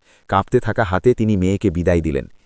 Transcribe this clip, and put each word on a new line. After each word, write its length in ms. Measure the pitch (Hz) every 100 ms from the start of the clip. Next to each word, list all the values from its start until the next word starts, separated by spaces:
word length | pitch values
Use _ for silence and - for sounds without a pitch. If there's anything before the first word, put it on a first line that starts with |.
| _ _ -
কাঁপতে 320 | 98 - 123
থাকা 240 | 110 104
হাতে 300 | 98 92 123
তিনি 220 | 117 110 98
মেয়েকে 340 | 92 98 101
বিদায় 300 | 82 87 87
দিলেন 300 | 80 67 - -